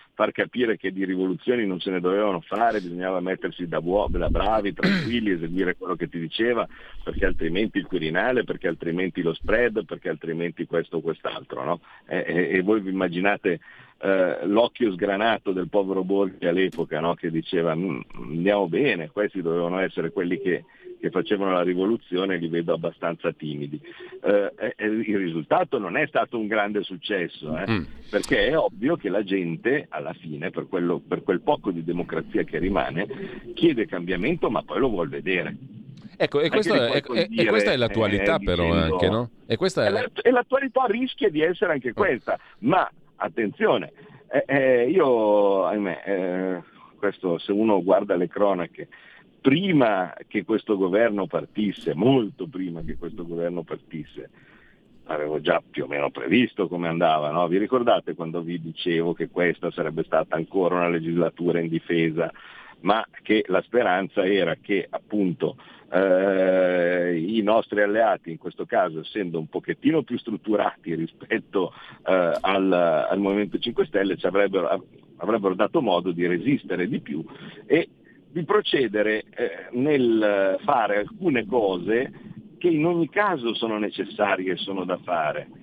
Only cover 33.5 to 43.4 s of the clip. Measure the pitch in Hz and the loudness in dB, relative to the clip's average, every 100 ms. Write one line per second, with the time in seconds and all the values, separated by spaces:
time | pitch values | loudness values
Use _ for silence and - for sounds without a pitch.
33.5 | - 170 123 101 90 87 90 110 170 180 | 2 2 4 -2 -4 -4 -2 -2 0 0
34.5 | 95 - 98 131 98 82 71 71 92 80 | -2 -2 0 0 0 -4 -4 -2 -2 -4
35.5 | 69 - - - - - - 160 143 165 | -8 -14 -18 -18 -18 -14 -4 0 2 2
36.5 | 208 214 190 117 135 135 117 107 113 110 | 2 2 2 2 0 -2 -2 0 2 2
37.5 | 104 104 139 117 104 107 101 101 110 98 | 4 4 2 2 2 2 2 2 2 2
38.5 | 87 85 85 82 90 87 107 120 - - | 0 2 2 2 2 2 2 -2 -8 -6
39.5 | 113 185 - 107 98 - - - 247 240 | -2 0 2 2 2 -2 0 2 4 4
40.5 | 269 269 254 254 233 254 - 220 151 160 | 0 0 0 0 0 -2 0 0 2 0
41.5 | 175 185 147 123 107 196 127 - - - | 2 0 0 -2 0 2 0 -2 -6 -6
42.5 | - 117 185 131 - - - 98 - | -4 2 4 2 -4 -18 -6 -6 -2